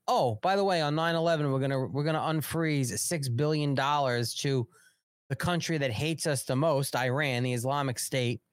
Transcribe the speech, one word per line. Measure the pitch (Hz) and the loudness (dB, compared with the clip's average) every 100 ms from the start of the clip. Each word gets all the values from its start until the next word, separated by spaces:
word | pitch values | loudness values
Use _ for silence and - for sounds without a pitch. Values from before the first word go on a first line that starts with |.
| - | 0
oh, | 240 131 107 | 2 2 2
by | 180 | 0
the | 196 | 2
way, | 196 175 | 4 2
on | 147 | 2
nine | 156 165 165 | 2 2 2
eleven, | 165 160 147 | 2 2 2
we're | 135 | 0
gonna, | 135 135 131 | 0 0 -2
we're | 139 | -2
gonna | 147 156 | 0 0
unfreeze | 143 156 - 160 160 143 123 - | 0 -2 -2 -2 0 0 0 -2
six | - 170 135 | -2 -2 -2
billion | 117 151 156 147 | 0 0 2 0
dollars | 135 139 147 135 120 117 - | 0 0 2 2 0 -2 -2
to | 143 135 113 - - _ _ _ - | -2 0 -2 -8 -20 _ _ _ -10
the | 135 | -4
country | 165 175 - 160 | -2 0 0 -2
that | 139 | -2
hates | 107 151 151 160 | -2 -2 -2 -2
us | 135 | -2
the | - | 0
most, | 131 160 139 135 | 0 2 2 0
Iran, | 123 127 131 147 120 | 0 0 0 0 0
the | 127 | 0
Islamic | 123 127 143 135 120 | -2 -2 -2 -2 -4
State | - 135 120 117 _ | -4 -2 0 -2 _